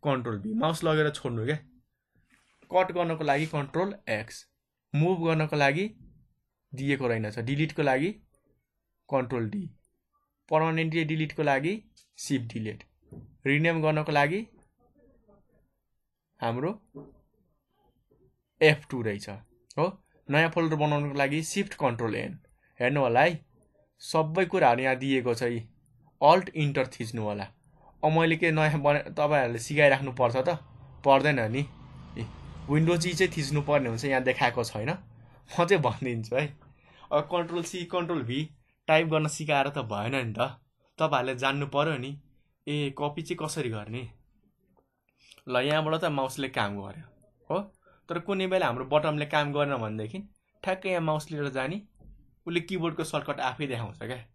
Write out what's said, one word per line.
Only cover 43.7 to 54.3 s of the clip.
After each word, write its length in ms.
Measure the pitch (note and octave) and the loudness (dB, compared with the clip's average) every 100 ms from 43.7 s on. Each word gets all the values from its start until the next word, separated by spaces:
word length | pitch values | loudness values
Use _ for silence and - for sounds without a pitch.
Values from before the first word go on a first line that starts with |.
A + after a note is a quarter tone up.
गर्ने? 420 | A2 G#2 A#2+ A#2+ - _ _ _ _ _ _ _ _ _ _ _ - - | -6 -8 -10 -10 -16 _ _ _ _ _ _ _ _ _ _ _ -20 -2
ल, 80 | B2 | 0
यहाँबाट 440 | C3+ D3+ D#3 D#3+ | 2 0 0 0
त 40 | |
माउसले 440 | E3+ C#3+ C3 C3 C3+ | 0 -2 -2 -4 -6
काम 320 | C3 G#2 G2+ | -2 -2 -4
गर्यो, 240 | G2 G2 - _ _ _ _ | -10 -14 -20 _ _ _ _
हो। 260 | F3+ G3+ _ _ _ _ | -6 -6 _ _ _ _
तर 100 | E3+ | -8
कुनै 280 | F3 G3 F#3+ | -4 -2 0
बेला 200 | F#3 D#3 | 2 2
हाम्रो 180 | A#2+ | -2
बटमले 420 | C3 D3 D#3 D3+ D3 | 2 2 2 -2 0
काम 260 | D3+ C#3+ | 0 0
गरेन 240 | C#3+ C#3+ C3+ | 0 0 -2
भनेदेखि 420 | A2 G#2+ G#2+ F#3+ G#3 _ _ _ | -4 -6 -8 -10 -14 _ _ _
ठ्याक्कै 280 | - F#3 F#3+ | -6 -4 -2
यहाँ 100 | F3+ | -2
माउस 300 | D#3+ D#3 D3+ | 0 -2 -4
लिएर 180 | D3+ C#3+ | -6 -4
जाने, 340 | C3 C3 F#3+ - _ - - _ _ - | -4 -4 -6 -12 _ -20 -20 _ _ -4
उसले 140 | E3+ | -4
किबोर्डको 440 | E3+ F#3+ E3 D#3+ | -2 -2 -2 -4
सर्टकट 360 | D#3+ D3+ C#3+ C#3 | -4 -4 -4 -4
आफै 260 | C3 A#2+ C#3+ | -4 -4 -6
देखाउँछ 320 | A#2+ G#2+ - | -4 -6 -10
क्या। 260 | A2 B2 - | -10 -10 -14